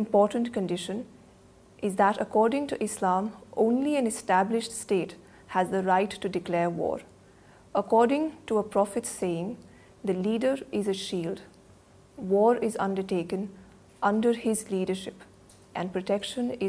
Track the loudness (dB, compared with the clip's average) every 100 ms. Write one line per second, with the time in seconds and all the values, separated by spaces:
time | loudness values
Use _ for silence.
0 | 4 4 4 2 -2 -2 -2 -4 -4 -8
1 | -10 -18 -20 -20 -20 -20 -20 -6 -2 4
2 | 4 2 0 2 4 2 -2 -4 -4 -2
3 | 0 2 0 -8 -8 0 2 4 2 0
4 | 0 -2 2 2 4 0 -4 -8 0 0
5 | 0 -8 -20 -20 -4 0 2 0 2 4
6 | 2 -2 -4 -4 -2 0 0 0 -2 -4
7 | -8 -20 -20 -20 -20 -20 -4 -4 2 4
8 | 4 2 -2 -6 -2 -2 0 0 0 -2
9 | -6 -4 -4 -4 -6 -10 -16 -20 -20 -8
10 | -4 -2 0 0 0 -2 -4 -4 -2 -4
11 | -4 -4 -4 -8 -12 -20 -20 -20 _ -20
12 | -20 -12 0 4 4 4 0 -2 -2 -2
13 | -2 -2 -2 -6 -6 -12 -20 -20 -20 -2
14 | 0 2 2 2 0 -2 -2 -2 -2 -4
15 | -6 -14 -20 -20 -20 -20 -12 -6 -4 -4
16 | -2 -2 -2 -4 -4 -2